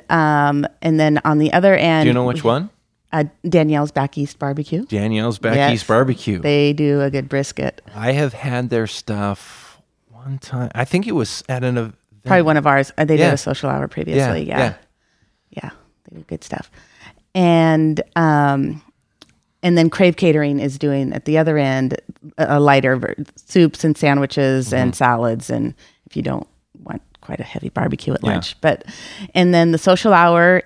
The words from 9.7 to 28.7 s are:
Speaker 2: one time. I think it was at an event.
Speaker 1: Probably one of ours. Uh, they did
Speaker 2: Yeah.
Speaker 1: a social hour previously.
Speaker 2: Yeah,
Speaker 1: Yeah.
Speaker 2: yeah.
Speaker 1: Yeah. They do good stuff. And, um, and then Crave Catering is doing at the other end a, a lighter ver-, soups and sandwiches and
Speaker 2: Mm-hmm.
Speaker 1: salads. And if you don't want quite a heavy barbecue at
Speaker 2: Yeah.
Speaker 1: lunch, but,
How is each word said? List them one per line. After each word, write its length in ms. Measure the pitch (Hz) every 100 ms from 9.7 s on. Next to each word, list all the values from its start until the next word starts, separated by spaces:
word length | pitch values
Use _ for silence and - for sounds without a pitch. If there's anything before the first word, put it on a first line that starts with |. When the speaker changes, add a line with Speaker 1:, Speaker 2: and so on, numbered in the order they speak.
| _ _ _ _
Speaker 2:
one 280 | 113 135 135
time. 320 | - 123 120 -
I 100 | 131
think 220 | 180 220
it 60 |
was 300 | 180 110 - -
at 140 | 127
an 140 | 127 123
event. 160 | 113 - _ 104 -
Speaker 1:
Probably 180 | 180
one 140 | 156 151
of 100 | 147
ours. 240 | 139 139 -
Uh, 60 | 156
they 120 | 151
did 60 |
Speaker 2:
Yeah. 80 | 165
Speaker 1:
a 40 | 143
social 300 | - 143 139
hour 200 | 139 139
previously. 560 | - 156 135 127 82 73
Speaker 2:
Yeah, 100 | 135
Speaker 1:
Yeah. 40 |
Speaker 2:
yeah. 100 | 120 - _ _ _ _ _ _ _
Speaker 1:
Yeah. 200 | - - - _ _ _
They 60 | -
do 40 | -
good 160 | 80
stuff. 260 | - - - - _ _ - _ _
And, 640 | 185 175 165 160 156 156 156 - 170
um, 680 | 165 147 143 139 139 156 - _ _ _ - _ _ _
and 120 | 180 170
then 140 | 165
Crave 260 | - 185 165
Catering 440 | 170 151 147 143
is 180 | 143 139
doing 340 | 147 139 131
at 140 | - -
the 140 | 156
other 180 | 160 151
end 420 | 135 131 131 - - - 151 -
a, 200 | 151 143
a 20 |
lighter 360 | 143 135 131 131
ver-, 200 | - - 147 -
soups 480 | - 190 165 -
and 140 | 160 147
sandwiches 760 | 147 143 139 - 135 131 123
and 200 | 127 127
Speaker 2:
Mm-hmm. 60 | 123
Speaker 1:
salads. 520 | 127 120 120 117 -
And 240 | 120 120 135 _ _ _
if 100 | -
you 60 |
don't 260 | - - - _ _ -
want 180 | - - - _
quite 180 | - -
a 40 |
heavy 260 | - - -
barbecue 440 | - 110 - -
at 100 | 139
Speaker 2:
Yeah. 80 | -
Speaker 1:
lunch, 280 | 95 - -
but, 240 | 160